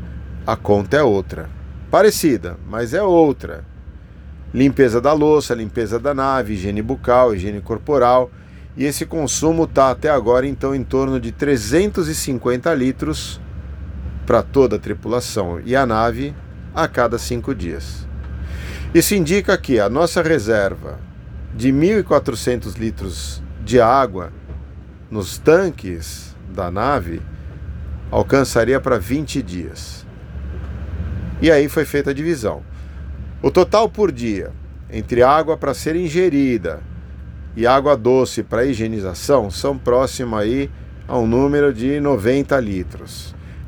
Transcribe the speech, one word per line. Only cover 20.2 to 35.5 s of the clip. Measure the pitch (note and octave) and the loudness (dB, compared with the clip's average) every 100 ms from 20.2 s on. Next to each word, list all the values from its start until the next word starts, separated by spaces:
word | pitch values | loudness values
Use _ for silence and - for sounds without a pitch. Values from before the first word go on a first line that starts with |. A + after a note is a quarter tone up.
reserva | D#3+ D#3 G#2 A2 G2 E2+ D2+ C#2+ - - - - - | 2 2 2 2 2 -2 -10 -12 -14 -16 -14 -14 -10
de | A2 B2 | -2 2
mil | C3+ E3+ G#3+ | 4 4 4
e | |
quatrocentos | F#3 D3 C3+ A#2 - A#2+ - | 4 2 2 -4 -2 -2 -4
litros | F2+ A2+ - F#2+ - - - - - | -4 -4 -4 -8 -8 -8 -10 -10 -10
de | G#2 B2 | 2 6
água | A2+ C3+ - F#2 E2+ - - - - - - - - | 6 6 2 -2 -10 -12 -14 -14 -14 -18 -18 -20 -10
nos | A2 F2+ - | -6 -6 -2
tanques | D3+ E3 F#3+ - F#2+ E2+ D#2 - - - - | 4 6 4 -4 -8 -8 -10 -14 -16 -18 -12
da | F#2 F2+ | -6 -4
nave | F#2 B2 C#3+ E2+ E2 - - - - - - - - - | 0 0 0 -2 -8 -10 -14 -14 -14 -12 -12 -10 -10 -4
alcançaria | A2+ - C3+ C3 A#2+ A#2 C3+ | 0 4 4 4 2 4 2
pra | B2+ A#2+ | 2 0
vinte | F2+ C#3 C#3+ C#3+ | 0 -4 -2 -4
dias. | G2+ F2 D2+ - - - - - - - - - - - - - - - - - | -4 -6 -8 -12 -14 -14 -16 -18 -14 -12 -10 -10 -10 -10 -8 -8 -6 -6 -6 0
E | D#3 | 4
aí | D3+ D3 | 6 4
foi | - C#3 | 0 0
feita | C#3+ C#3+ | 0 -2
a | |
divisão. | C#3 D#3+ D3+ G#2+ D2 - - - - - - - - | -2 -2 -2 -2 -4 -10 -14 -14 -12 -12 -12 -12 -4
O | C#3 | 2
total | F3+ F3 G#3 A3+ | 4 4 4 2
por | - G3 | 2 0
dia, | B2 A#2+ G2 - - - - - | 0 -2 -2 -6 -10 -14 -16 -10
entre | A2 - A#2+ | -8 0 6
água | C3 D3+ D#3 | 6 6 4